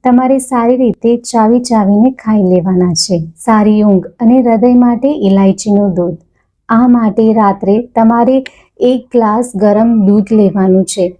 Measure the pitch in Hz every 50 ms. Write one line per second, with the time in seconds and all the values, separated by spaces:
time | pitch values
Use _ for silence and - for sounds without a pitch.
0 | _ 254 240 247 254 254 269 269 254 - 262 240 233 233 254 254 262 233 190 _
1 | - 233 240 240 240 - - 226 214 220 233 247 247 247 233 220 202 190 202 208
2 | 226 262 262 - - 220 220 214 190 180 180 180 170 185 185 180 180 180 165 160
3 | - - 185 165 160 160 - _ - 233 220 214 208 214 214 214 208 208 196 180
4 | 165 - _ _ 240 226 247 262 240 240 226 220 240 247 247 247 247 240 240 233
5 | 254 277 302 302 208 190 196 196 196 196 190 196 - 214 202 202 202 196 170 175
6 | 175 175 170 - _ _ _ _ _ _ _ _ _ - 226 226 247 247 240 240
7 | 226 208 202 - 220 220 220 226 214 202 190 196 - 190 202 226 240 - _ 233
8 | 226 220 233 233 240 254 262 262 262 - _ _ _ _ _ - - 247 262 247
9 | 254 _ - 240 226 208 214 233 240 240 - 185 214 208 208 214 226 233 233 220
10 | 196 190 202 214 196 - 220 214 202 190 175 202 190 190 185 190 185 - - 202
11 | 180 175 185